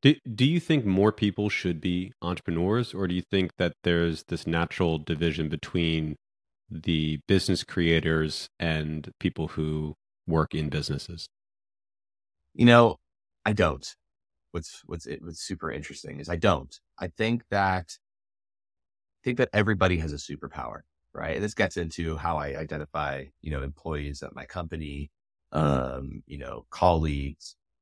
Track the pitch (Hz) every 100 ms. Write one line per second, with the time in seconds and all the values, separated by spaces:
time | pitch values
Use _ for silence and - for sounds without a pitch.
0 | 139 151 123 104 131 170 - 151 104 95
1 | 107 - 104 95 104 - 90 80 92 90
2 | 92 - 85 87 - 82 90 117 117 92
3 | 92 90 - 98 90 - 87 - 90 85
4 | 85 78 - 85 - 82 85 - 87 80
5 | 76 76 82 78 78 76 - 87 82 80
6 | 78 71 _ _ _ _ _ 80 85 80
7 | 78 76 - 95 - 90 - - 82 82
8 | 82 80 78 - - - 82 78 78 78
9 | 73 - 90 - 80 - 78 78 76 -
10 | _ _ - 80 73 78 76 76 73 71
11 | - 85 - _ _ _ _ _ _ _
12 | _ _ _ _ _ - 120 120 117 -
13 | _ _ _ _ 104 104 85 69 - -
14 | _ _ _ _ _ 85 - - - 87
15 | - 80 85 80 - 95 80 65 76 -
16 | 71 71 73 85 101 76 67 - _ -
17 | 82 - 110 117 - 101 98 92 82 -
18 | _ _ _ _ _ _ _ _ _ _
19 | _ _ 120 120 123 107 104 95 92 87
20 | 80 71 - - 73 - 60 57 - _
21 | _ 76 78 80 104 - 98 - 82 -
22 | 82 73 82 80 71 69 80 78 76 78
23 | 73 67 69 _ 78 71 69 73 85 76
24 | 71 69 67 65 67 90 82 82 76 71
25 | 73 _ _ _ _ 76 73 67 64 65
26 | 69 - - 71 64 60 - - 90 82
27 | 78 71 69 73 - - _ _